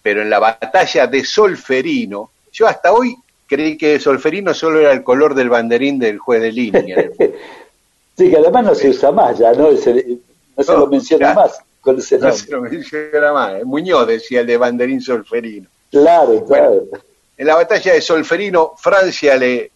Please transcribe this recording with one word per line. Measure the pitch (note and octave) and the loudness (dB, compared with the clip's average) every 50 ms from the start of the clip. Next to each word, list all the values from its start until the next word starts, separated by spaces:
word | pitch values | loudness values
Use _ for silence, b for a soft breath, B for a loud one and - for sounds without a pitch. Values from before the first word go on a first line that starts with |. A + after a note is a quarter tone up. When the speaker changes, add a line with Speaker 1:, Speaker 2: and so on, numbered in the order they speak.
Speaker 1:
Pero | _ G#2+ G2+ G#2 | _ -2 -2 -2
en | G#2+ G#2+ | -2 0
la | G#2+ G2+ | 0 2
batalla | G#2+ A2 A2+ _ A2+ - - F#3 E3+ D#3 - D#3+ C3 | 2 0 -2 _ -10 -2 0 0 0 0 0 0 0
de | A#2+ B2+ C3+ - | 0 0 -4 -4
Solferino, | - - G#3 G#3+ G3 E3 C3 - - C3 C3 B2+ E3+ D3+ B2+ A2+ G2 G2+ G2+ A2 _ _ _ _ _ | -2 0 2 2 2 0 -4 -6 -4 -4 -4 -2 -2 -4 -4 -6 -6 -10 -12 -14 _ _ _ _ _
yo | _ - A3 | _ 0 0
hasta | G#3+ D#3 - - F3 | 0 0 0 0 2
hoy | - A#3 B3+ B3 B3 _ _ _ _ _ _ | 2 2 0 -2 -8 _ _ _ _ _ _
creí | _ C#3 C#3 D3+ D#3+ D3+ | _ -4 -2 -2 -4 -4
que | D3+ D#3 D3+ D3 C3+ | -2 0 0 0 2
Solferino | - D3 C3+ B2+ B2+ D#3 D#3+ G3+ G3+ F3 D3 | 2 0 0 0 -2 -4 -4 -2 -4 -4 -4
solo | - D#3+ D#3+ D#3 D#3 | -2 -2 -2 2 4
era | D3+ C#3+ | 4 4
el | C3+ B2+ - | 2 2 0
color | - B2 C3+ D3+ D3+ C#3 | -2 2 2 2 2 2
del | C3+ B2+ A#2+ | 0 0 0
banderín | B2 B2 A#2 A#2 A#2+ A#2+ C3+ C#3+ C#3+ C3 | 0 0 0 0 -2 -2 0 -2 -2 -2
del | B2 A2 G#2 | -4 -4 -4
juez | G2 - - A#2+ A2+ | -6 -4 -2 -2 0
de | A2+ A2+ | -2 -2
línea | A2 B2 A#2+ G#2+ - D#3+ - F#2+ F#2 | -4 -4 -4 0 0 -2 -2 0 -4
en | - | -4
el | - - | -4 -4
fútbol. | - - D#3+ - B B | -2 -2 -2 -2 B B
Speaker 2:
<laughs> | B B B B B B B _ _ _ _ _ _ _ _ | B B B B B B B _ _ _ _ _ _ _ _
Sí, | - F#3 F3+ | 0 2 4
que | D#3+ | 4
además | D#3 D3+ F3+ - B3 A#3 | 4 4 4 2 2 2
no | G3+ D#3 | 2 0
se | - - C#3 | 2 2 0
usa | B2 - - E3+ | 2 2 0 0
más | - A3 F3+ A#2+ A2+ - | 2 2 0 0 2 2
ya, | A#2 A2+ A#2+ | 2 2 4
¿no? | C3 D3+ D#3 C#3 | 4 4 2 2
Se, | - - B2 A#2+ B2+ C3 A#2+ B2 A#2+ _ _ _ _ _ _ _ | 2 2 0 0 0 -2 -4 -10 -10 _ _ _ _ _ _ _
no | - C#3 | -4 -2
se | - - | 0 2
Speaker 1:
No, | - | 2
Speaker 2:
lo | - | 2
menciona | - C#3+ C3+ - - D#3+ C#3+ C3+ - | 2 0 -4 0 0 0 2 2 2
Speaker 1:
ya. | G#2 | 2
Speaker 2:
más | G3+ F3+ - - - _ _ _ _ | 2 2 0 0 -8 _ _ _ _
con | _ C3+ C3 | _ -2 -2
ese | B2+ - - C3+ B2 | -2 0 -2 -2 0
Speaker 1:
No | B2+ | 2
Speaker 2:
nombre. | C3 A#2 G#2 - | 0 -2 -2 -6
Speaker 1:
se | - | -10
lo | D3 B2+ | -8 -8
menciona | B2 A#2 C3 - C3+ - - D3+ D3+ D3+ D3+ D3 D3 D3 D3 | -8 -8 -10 -10 -12 -10 -10 -10 -8 -4 -2 0 0 0 0
más, | C#3 A#2+ G2+ F#2+ | 0 -2 -4 -6
¿eh? | G2 A#2 | -8 -8
Muñoz | B2+ C3+ D3+ E3+ F#3 E3+ C#3 A#2+ | -6 -6 -6 -2 0 0 0 2
decía | A2+ A#2 A2 - - B2+ B2 | 0 -2 -4 -4 -4 -2 -2
el | A#2+ | 0
de | A#2+ A#2+ | 0 0
banderín | A#2+ B2 B2 A#2+ A#2+ B2 B2+ C3+ C3 | 0 0 -2 0 -2 -4 -4 -4 -6
Solferino. | B2+ B2+ B2 A2+ G2+ _ A2+ A#2+ A2+ A2+ G#2+ G#2 F#2+ _ _ _ _ _ | -4 -4 -6 -6 -6 _ -8 -8 -8 -8 -16 -18 -20 _ _ _ _ _
Speaker 2:
Claro, | - C#3+ D3 E3 E3+ E3+ D3 B2 A2 G#2+ | 2 4 4 6 6 4 4 4 2 0
Speaker 1:
Bueno, | - | 0
Speaker 2:
claro. | - C#3 C#3+ D3 C3 G#2 F#2+ - - - - _ _ _ _ _ _ _ | 0 2 2 4 4 2 0 -2 -4 -16 -20 _ _ _ _ _ _ _
Speaker 1:
en | _ C3 | _ -2
la | D3+ D#3+ | 0 2
batalla | E3+ E3+ G#3+ A3 F#3 - F#3 F3 | 2 2 2 -2 -2 2 2 2
de | D#3+ | 2
Solferino, | - - F3 D#3+ D#3 - E3 F3 G#3 G3+ F3+ E3 D#3+ D#3 - | 2 0 -2 -2 0 -2 -4 -4 -4 -2 0 0 0 0 -4
Francia | _ - F3 G3+ G3 F#3+ F3 - - D3+ C#3+ C3+ | _ -2 0 2 2 2 0 -2 0 0 2 2
le | C3 B2+ B2+ B2 A#2+ G#2+ - _ | 2 0 -2 -2 -4 -6 -10 _